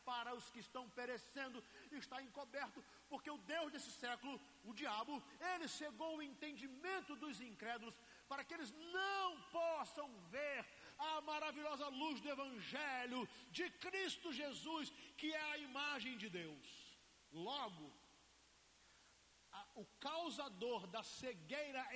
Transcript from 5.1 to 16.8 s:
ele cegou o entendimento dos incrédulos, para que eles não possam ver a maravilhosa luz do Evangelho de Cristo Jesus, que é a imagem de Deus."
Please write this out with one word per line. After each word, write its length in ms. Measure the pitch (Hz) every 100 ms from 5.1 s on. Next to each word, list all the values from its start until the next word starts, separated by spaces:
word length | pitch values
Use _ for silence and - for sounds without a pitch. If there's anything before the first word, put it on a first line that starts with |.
| 285 - - 349
ele 140 | 359 302
cegou 440 | - 302 214 320 311
o 80 | 294
entendimento 840 | 254 302 254 269 262 339 381 - 269
dos 160 | 294 202 247
incrédulos, 460 | 202 220 233 226 - - - -
para 160 | 277
que 120 | - 339
eles 160 | 247 302 339 359
não 280 | 392 392 370 302 - 339
possam 480 | 330 311 254 - 285 220 170
ver 340 | 240 294 269 - - - -
a 240 | 302 311
maravilhosa 640 | 294 302 311 285 302 277 285 262
luz 180 | 311 247
do 120 | 285 269
Evangelho 840 | 269 240 165 262 302 254 247 254 220 - -
de 180 | 170 349 - 359
Cristo 480 | 381 370 - 330 247
Jesus, 480 | 294 254 311 320 285 - - -
que 120 | 302
é 140 | 311 302
a 80 | 302 285
imagem 480 | 262 294 277 233 240
de 120 | 214 175
Deus." 240 | 165 147 - -